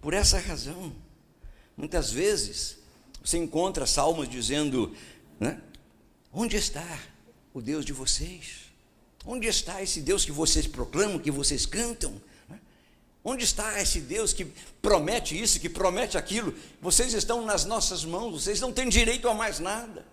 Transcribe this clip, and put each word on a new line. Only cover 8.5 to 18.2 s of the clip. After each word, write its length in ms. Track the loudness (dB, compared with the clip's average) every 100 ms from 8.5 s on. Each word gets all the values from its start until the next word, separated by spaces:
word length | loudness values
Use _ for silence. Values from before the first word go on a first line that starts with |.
| -16 -20 _ _ _ _ _ -8
Onde 220 | -4 0
está 340 | 0 0 -6
esse 200 | -4 -4
Deus 220 | 0 2
que 80 | 2
vocês 340 | 2 4 4 2
proclamam, 540 | -2 -4 0 2 2
que 120 | -2
vocês 340 | 0 0 0 -2
cantam? 560 | -2 -4 -4 -6 -6 -16 -20 -20
Né? 120 | -20 -20 _ _ _ _ _
Onde 200 | -6 0
está 380 | 0 0 -2 0
esse 180 | 0 0
Deus 320 | -2 -2 0
que 140 | 0 -2 -10 -20 -2
promete 580 | 4 4 4 0 -2 -2
isso, 200 | 2 2
que 80 | 0
promete 500 | 2 2 2 0 -2
aquilo? 360 | -2 -2 -2 -6 -14 -8
Vocês 320 | 4 4 4
estão 320 | 2 0 -2 0
nas 200 | 0 0
nossas 400 | 0 0 -2 -4
mãos, 380 | -4